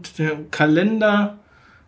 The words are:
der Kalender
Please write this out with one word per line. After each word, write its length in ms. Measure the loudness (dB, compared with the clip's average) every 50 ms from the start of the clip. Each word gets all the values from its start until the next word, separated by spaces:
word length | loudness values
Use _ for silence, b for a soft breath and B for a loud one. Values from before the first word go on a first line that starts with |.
| -12 -12 -8
der 140 | -4 -4 -4 -4 -6 -8 -8
Kalender 880 | -2 0 2 2 4 2 2 2 0 0 2 2 2 2 0 -2 b b b b b b b b b b b